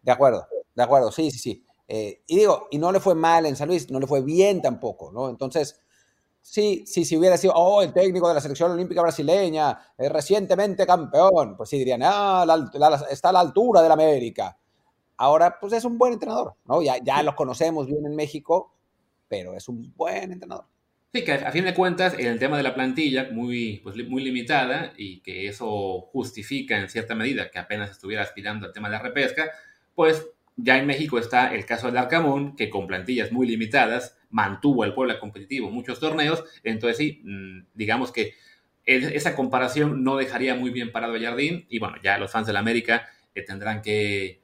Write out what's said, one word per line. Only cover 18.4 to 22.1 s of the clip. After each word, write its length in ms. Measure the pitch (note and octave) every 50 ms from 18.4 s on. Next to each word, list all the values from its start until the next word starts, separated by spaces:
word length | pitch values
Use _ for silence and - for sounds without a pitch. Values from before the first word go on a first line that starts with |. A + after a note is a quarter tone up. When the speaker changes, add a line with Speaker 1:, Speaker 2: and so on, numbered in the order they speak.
| _ - E3 F#3+ - _ _ _ _ _ _ _ _ _ _ _ _
Speaker 1:
pero 280 | _ A2 G2 F2+ F2+ F#2
es 120 | F#2+ -
un 240 | - A#2+ A2+ A#2 F#3 _
buen 340 | - - F3+ F#3+ G3 F#3+ F#3 F3+
entrenador. 320 | F3+ F#3 F3+ F#3+ - _ _ _ _ _ _ _ _ _ _ -
Speaker 2:
Sí, 100 | A#3+ -
que 80 | D#3+
a, 160 | C#3+ C#3 -
a 40 | -
fin 140 | - E3+ F#3+
de 80 | F#3 F3
cuentas, 400 | F#3 F#3 F#3 E3+ F3 F#3 F#3